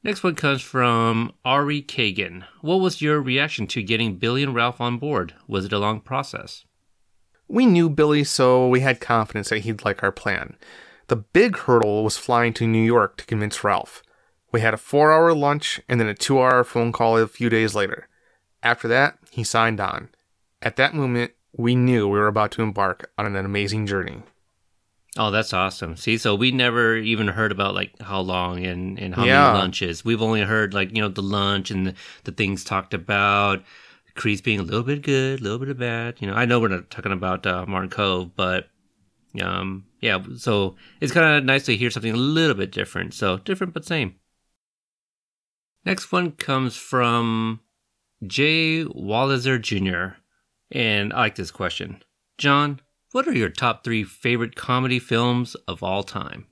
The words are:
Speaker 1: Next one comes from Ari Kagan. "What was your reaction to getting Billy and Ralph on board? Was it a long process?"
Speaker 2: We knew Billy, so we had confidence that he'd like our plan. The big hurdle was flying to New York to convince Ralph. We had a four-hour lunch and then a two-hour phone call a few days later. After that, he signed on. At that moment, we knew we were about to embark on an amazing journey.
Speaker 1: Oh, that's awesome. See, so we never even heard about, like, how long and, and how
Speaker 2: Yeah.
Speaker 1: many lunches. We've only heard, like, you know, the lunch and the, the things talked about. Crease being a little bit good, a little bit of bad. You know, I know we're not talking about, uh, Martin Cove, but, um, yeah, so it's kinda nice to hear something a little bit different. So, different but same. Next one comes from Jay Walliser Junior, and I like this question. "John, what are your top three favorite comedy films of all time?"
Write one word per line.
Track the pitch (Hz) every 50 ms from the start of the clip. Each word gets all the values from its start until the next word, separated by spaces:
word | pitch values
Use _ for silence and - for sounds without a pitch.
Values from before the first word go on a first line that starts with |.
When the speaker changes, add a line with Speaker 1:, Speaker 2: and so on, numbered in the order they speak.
| -
Speaker 1:
Next | 214 202 - -
one | 180 160
comes | - - 143 139 131
from | - - - 131 123 120 117 113 113 113 113 113 117 113 _ _ _
Ari | 127 131 143 147 147 147 147 139
Kagan. | - - - 117 104 92 95 98 90 85 90 95 - - _
"What | - 151 180 190
was | 185 180 - -
your | 151 151 151 151
reaction | 135 131 123 135 143 156 - - 107
to | - - 120
getting | 104 92 113 110 117 110 95
Billy | 90 110 113 123 135 143
and | 139 123
Ralph | 120 120 123 120 -
on | 120 120 123
board? | 117 143 151 147 104 87 80 - _ _
Was | - 107 95 95
it | 98 107
a | 101
long | 101 104 110 107
process?" | _ - 131 135 135 - - - - - - - _ _ _ _ _ _ _ _ _ _ _ _ _ _ _ _ _
Speaker 2:
We | - - 233 262
knew | 240 180 170 170 165
Billy, | 143 151 151 151 151 147 143
so | - - - 135 127 127 127 127
we | 127 127 127
had | 135 135 123 -
confidence | - - 120 113 110 - - 110 98 -
that | 113 107
he'd | 98 113 110 104 -
like | 107 98 - -
our | 98
plan. | - - - 107 95 - - - - _ - - - - - - - _ _
The | - 131
big | 110 104 _ - 175 226 247 185 -
hurdle | - - 123 117 110 104 104 107 110
was | 107 -
flying | - - - 123 117 117 117 113
to | - 117
New | 113 113 113 113
York | 113 120 117 104 - _
to | - -
convince | - 113 107 104 104 - - -
Ralph. | 104 98 - - - - - _ _ _ _ _ _ _ _ _ _
We | - 117
had | 113 113 107
a |
four-hour | 110 - - - 143 151 151 156 160 165 170 165
lunch | 147 143 143 147 147 - - - - -
and | - 127 120
then | 113
a | 107 104
two-hour | - - - 135 131 127 127 127 123 120
phone | - - 120 117 117
call | 113 - 117 113 113
a | 113 113
few | 107 - - 117 117
days | 113 110 110 107 107
later. | 107 101 95 - - - _ _ _ _ _ _ _ _ _ _ _
After | - 117 120 - - 117
that, | 117 127 139 - - _ _ _
he | - 120 113
signed | - - 113 113 113 110 101
on. | 101 92 - - - - _ _ _ _ _ _ _ _ _ _
At | - 135 -
that | - 131 143 -
moment, | 156 139 127 123 120 120 120 _ _ _ _ -
we | - 120 120 123
knew | 127 123 127 123 117 104
we | 101 101 104
were | 104
about | 107 104 110 107 104
to | - -
embark | 113 107 98 101 98 95 90 _ - - _
on | - 104
an | 104 101 98 95
amazing | 98 101 101 101 95 104 110 107
journey. | 101 98 95 87 - - - - _ _ _ _ _ _ _ _ _ _ _ _ _ _ _ _ _ -
Speaker 1:
Oh, | - 110 107
that's | 98 110 110 - -
awesome. | 92 95 95 90 - 92 82 82
See, | 80 - 113 113
so | 110 - 113 104
we | 101 120 127
never | 123 127 123 123 117 120 117 113 113
even | 113 107 110 113 107 110
heard | 101 90 110 110 104
about, | 101 95 101 98 98
like, | 92 98 - _ _
how | - 98 98 95
long | 92 92 92 90 90 90 90 90 92
and, | 92 90 90 92 92 95
and | - 98 92 90
how | - 101
Speaker 2:
Yeah. | 123 131 139 143
Speaker 1:
many | 131 107 98
lunches. | 92 90 85 - 98 87 82 - -
We've | 113 117 107 113
only | 110 113 107
heard, | 104 98 110 110 107 101 98
like, | 101 98 92 110
you | 110
know, | 107 101
the | 92 104
lunch | 98 98 104 101 98 101 101 98 95 -
and | 110 95 95
the, | 92 92 - - - - - _
the | -
things | 98 - 110 95 98 90 -
talked | - 104 95 92 _ -
about. | 92 90 - 104 101 101 101 101 101 101 101 98 92 - - - - - - - _ _ _ _
Crease | - - 110 104 98
being | - 117 107 101
a | 90
little | 80 98 110 117
bit | 127 147 143 143
good, | 147 139 135 131 131 135 131
a | 107
little | 98 107 120
bit | 135 135
of | 139
bad. | 123 123 120 117 117 117 117 117 -
You | 104
know, | 98 98
I | 110 123
know | 120 123 120
we're | 113
not | 107 95 87 90 _
talking | - - 95 107
about, | 98 90 92 92 92 90 -
uh, | 101 90 90 92
Martin | 98 95 92 95 92
Cove, | - - 104 98 92 90 90 85 _
but, | - 92 92 92 90 - _ _ _ _ _ _ _ _ _ _ _ _ _ - -
um, | 92 90 92 92 92 95 95 95 98 _ _ _
yeah, | - 113 98 92 95 - 127
so | 120 - 123 110 101 98 92 - - - - _ _
it's | - 135 131
kinda | 170 160 156 151 147
nice | 135 127 135 135 -
to | - 117
hear | 101 123 120
something | 110 117 104 113 110
a |
little | 117 127 139 156 160 165 156 120
bit | 98 98 95
different. | - 98 98 - - 92 90 90 -
So, | - 107 98 92
different | 95 - - 190 185 196 180 -
but | - 156
same. | - 170 156 123 92 - _ _ _ _ _ _ _ _ _ _ _ _ _ _ _ _ _ _ _ _ _ _ _ _ _ _ _ _ _ _ _ _ _ _
Next | - 190 185 - -
one | - 180 180 170
comes | 147 _ - - 139 131 131 123 -
from | - - - - 127 123 120 117 117 117 113 113 113 113 113 113 113 _ _ _ _ _ _ _ _ _ _ _ _ 107
Jay | 92 - - 143 151 160 160 160 160 160 165 160
Walliser | 147 - - - 98 107 117 135 135 139 127 120 135 131 120
Junior, | 107 - 117 98 95 95 90 85 90 98 95 _ _ _ _ _ _ _ _ _ _ _
and | - 131 120 110 104 104 101 107 -
I | 123
like | 117 107 -
this | - 92 87
question. | - - 98 87 - - 95 85 98 - _ _ _ _ _ _ _
"John, | - - 143 143 143 147 147 143 131 _ _ _ _ _ _
what | - 254 277
are | 339 247
your | 123 110 80
top | - - 131 120 110 - -
three | 120 117 110 104
favorite | 92 - - - 120 123 117 117 127 -
comedy | - - - 127 127 131 127 127 123
films | 123 - 127 117 120 123 123 123 123 - - - _
of | - 85 82 92
all | 92 95 101 98
time?" | - - 98 - - - - 104 _